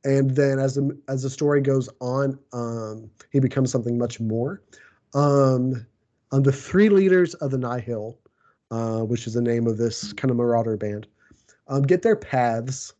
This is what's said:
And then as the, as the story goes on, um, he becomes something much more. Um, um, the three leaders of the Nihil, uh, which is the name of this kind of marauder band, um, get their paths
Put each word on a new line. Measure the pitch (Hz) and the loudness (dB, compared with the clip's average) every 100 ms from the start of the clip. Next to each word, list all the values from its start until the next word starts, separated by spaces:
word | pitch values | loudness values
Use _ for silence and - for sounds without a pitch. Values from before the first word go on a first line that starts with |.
And | 139 139 135 131 | 2 2 2 2
then | 139 135 | 2 2
as | 135 | 0
the, | 135 139 - - | 0 -4 -6 -8
as | 139 | -6
the | 135 | -6
story | - 147 147 | -2 2 2
goes | 135 135 127 _ | 2 0 -2 _
on, | 123 131 139 135 _ | -4 -2 -2 -4 _
um, | 123 117 113 110 110 110 _ - | -8 -6 -6 -8 -12 -16 _ -2
he | 139 | 0
becomes | 131 139 131 | 2 0 0
something | 127 117 120 | -2 -2 -2
much | 120 - | -2 -4
more. | 113 113 131 196 _ - _ _ _ | -4 -2 -4 -8 _ -20 _ _ _
Um, | 139 143 139 135 127 127 123 110 _ _ _ _ | 0 4 4 4 4 0 -4 -10 _ _ _ _
um, | 135 | 2
the | 139 | 2
three | 135 - 185 214 | 0 0 4 6
leaders | 196 190 185 170 | 6 6 4 2
of | - 143 | -2 -4
the | 131 | -4
Nihil, | 123 123 120 117 107 - _ _ _ _ _ | -4 -6 -6 -8 -8 -14 _ _ _ _ _
uh, | 113 113 113 | -4 -2 -2
which | 110 117 117 | -2 -4 -2
is | |
the | 113 | -2
name | 120 117 117 | 0 0 0
of | 107 | 0
this | 117 110 104 | -2 -4 -12
kind | - 131 | -4 -2
of | 120 | 0
marauder | 120 117 113 107 | 2 0 0 -4
band, | 104 104 - _ _ _ _ _ - | -4 -8 -12 _ _ _ _ _ -4
um, | 135 | -2
get | 135 185 | 2 2
their | 233 214 | 2 0
paths | - 131 120 113 123 131 - | 0 0 0 -2 -6 -10 -14